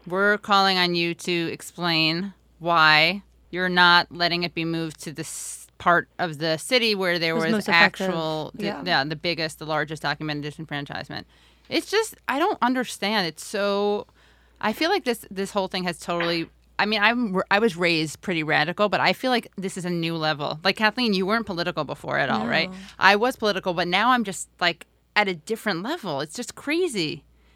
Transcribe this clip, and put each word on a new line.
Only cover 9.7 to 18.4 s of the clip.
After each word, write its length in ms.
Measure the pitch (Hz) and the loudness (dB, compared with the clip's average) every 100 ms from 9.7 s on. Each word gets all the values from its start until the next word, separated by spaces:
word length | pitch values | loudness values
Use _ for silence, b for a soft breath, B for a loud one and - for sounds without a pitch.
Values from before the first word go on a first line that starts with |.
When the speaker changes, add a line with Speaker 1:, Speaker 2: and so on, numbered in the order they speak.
| 156 147 156 | -2 -2 -4
Speaker 1:
documented 520 | 151 147 156 147 147 | -4 -4 -4 -6 -8
disenfranchisement. 680 | 147 156 143 143 - - - - b b b b | -10 -10 -10 -8 -10 -10 -12 -14 b b b b
It's 200 | 320 - | -4 -2
just, 260 | 403 440 - - | -2 -2 -6 -6
I 100 | 262 | -2
don't 200 | 359 349 | 0 0
understand. 640 | 240 262 220 - 202 214 170 | 0 0 -4 -4 -2 0 -2
It's 180 | - - | -6 -8
so, 600 | 208 202 202 208 208 - _ b b b b | -2 0 0 0 -2 -6 _ b b b b
I 140 | 214 | -4
feel 160 | 214 320 | 0 0
like 160 | 392 254 | 0 -2
this, 200 | 226 - | -6 -6
this 200 | 190 196 | -8 -4
whole 180 | 208 190 | -2 -2
thing 160 | 185 180 | -2 -4
has 120 | 170 | -6
totally, 520 | - 170 170 170 165 _ _ - | -4 -2 0 -2 -4 _ _ -2
I 60 | 202 | 0
mean, 160 | 214 | 2
I'm, 380 | 208 240 233 185 - | 2 2 0 -2 2
I 100 | 202 | 4
was 180 | 226 165 | 2 2
raised 420 | 175 160 156 - | 2 2 0 -4
pretty 240 | - 165 | -4 -2